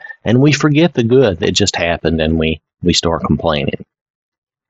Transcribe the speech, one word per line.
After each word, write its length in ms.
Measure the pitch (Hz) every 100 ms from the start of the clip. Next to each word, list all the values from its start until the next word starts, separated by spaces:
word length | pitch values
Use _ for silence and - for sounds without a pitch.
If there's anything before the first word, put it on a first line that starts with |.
| - -
and 180 | 92 120
we 100 | 147
forget 420 | 139 156 147 175
the 100 | -
good 360 | 113 127 120 85
that 120 | 104
just 240 | 92 98 -
happened, 460 | 85 82 80 80
and 180 | 80 80
we, 220 | 80 78 _ _
we 120 | 87
start 280 | 82 85 82 -
complaining. 600 | 71 82 73 69 - - _ _ _ _ _ _ _ _